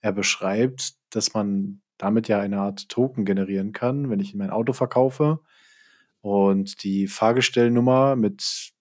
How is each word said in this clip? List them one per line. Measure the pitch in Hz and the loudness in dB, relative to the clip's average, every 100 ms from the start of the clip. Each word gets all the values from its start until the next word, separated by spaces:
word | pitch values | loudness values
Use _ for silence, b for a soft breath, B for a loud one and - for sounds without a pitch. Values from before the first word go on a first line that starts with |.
er | 107 | -2
beschreibt, | 98 95 - 95 101 127 131 - _ _ | -2 -2 -2 -2 0 0 -2 -12 _ _
dass | 113 - | -4 -2
man | 110 101 98 98 98 _ _ | -2 -2 -2 -4 -8 _ _
damit | 98 113 110 | 0 0 2
ja | 104 | 0
eine | 101 101 | 0 -2
Art | 101 101 - | -2 -6 -8
Token | - 131 131 | -2 -2 0
generieren | 101 98 95 98 98 | 0 0 0 -2 -4
kann, | 107 120 139 139 | -4 -2 -2 -2
wenn | 101 | -2
ich | 98 | -4
mein | 101 98 | -6 -4
Auto | 107 117 | -2 -2
verkaufe | 127 127 123 131 131 151 156 b b b b b b b b | -2 0 2 2 2 0 0 b b b b b b b b
und | 104 101 98 98 98 - | 0 4 4 2 -2 -6
die | 101 98 98 | -4 -2 -2
Fahrgestellnummer | - 110 120 127 - 120 120 123 131 135 131 | 0 2 2 2 2 4 4 4 4 4 2
mit | 107 98 - - - _ | 0 -2 -8 -8 -12 _